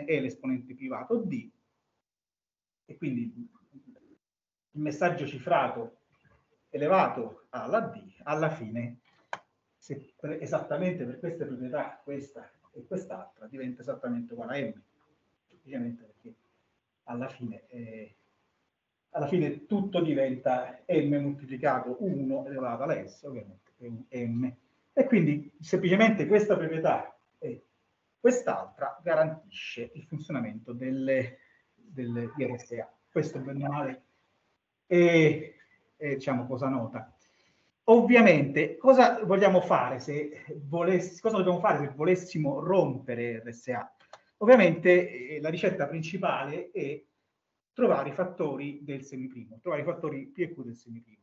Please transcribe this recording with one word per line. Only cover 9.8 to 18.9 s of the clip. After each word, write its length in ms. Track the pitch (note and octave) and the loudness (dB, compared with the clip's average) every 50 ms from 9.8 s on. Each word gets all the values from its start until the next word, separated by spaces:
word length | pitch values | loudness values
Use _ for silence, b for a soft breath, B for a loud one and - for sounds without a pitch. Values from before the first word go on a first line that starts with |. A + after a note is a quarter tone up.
| _ - C#3 - - - _ _ | _ -12 -12 -12 -14 -20 _ _
per, 220 | - D3+ D3 - | -10 -8 -8 -8
esattamente 640 | C#3+ B2+ E3+ - - - D3 D#3 F#3 F3+ - - B2 | -6 -4 -4 -4 -2 -2 -4 -2 -2 -2 -2 -4 -6
per 140 | A#2+ - - | -8 -8 -8
queste 260 | F3 E3 E3 - C#3 | -8 -8 -6 -6 -8
proprietà, 560 | C#3 B2+ B2 B2+ B2 B2+ D3 - - - - - | -8 -8 -10 -8 -6 -6 -6 -6 -6 -10 -16 -12
questa 480 | C#3+ C#3+ C3 - - - D3 - - _ _ _ _ | -12 -10 -10 -12 -14 -18 -20 -20 -20 _ _ _ _
e 140 | - - - | -20 -20 -12
quest'altra, 600 | - F#3 F#3 - - - - - - _ - A2 | -10 -8 -8 -8 -10 -14 -14 -16 -18 _ -20 -20
diventa 360 | A2 C#3 C3 C3 B2+ B2 - | -18 -14 -12 -10 -10 -10 -10
esattamente 520 | A#2+ C#3 B2+ - - B2 A#2+ A#2+ A#2 - A#2 | -8 -10 -8 -8 -6 -6 -6 -6 -8 -10 -12
uguale 240 | A#2 A2+ A#2 C3+ | -12 -10 -8 -6
a 80 | C#3+ B2 | -6 -6
m, 160 | - - - - _ _ _ _ _ _ _ _ _ _ _ _ | -6 -8 -12 -18 _ _ _ _ _ _ _ _ _ _ _ _
semplicemente 580 | _ _ _ _ C3+ C#3 B2 A#2+ A#2+ A#2 A#2 A2+ | _ _ _ _ -12 -8 -8 -6 -8 -8 -12 -16
perché 320 | G#2+ _ _ - A2+ - _ _ _ _ _ _ _ _ _ _ _ _ _ _ | -20 _ _ -20 -20 -20 _ _ _ _ _ _ _ _ _ _ _ _ _ _
alla 260 | B2 B2 A#2+ B2+ B2+ | -12 -10 -8 -8 -10
fine, 380 | - - A#2+ A2 G#2+ - _ | -10 -12 -12 -12 -12 -14 _
eh, 480 | - B2 A#2+ A2+ A2 A2 A2 G#2+ - _ _ _ _ _ _ _ _ _ _ _ _ _ _ _ _ | -18 -16 -16 -16 -14 -14 -16 -18 -18 _ _ _ _ _ _ _ _ _ _ _ _ _ _ _ _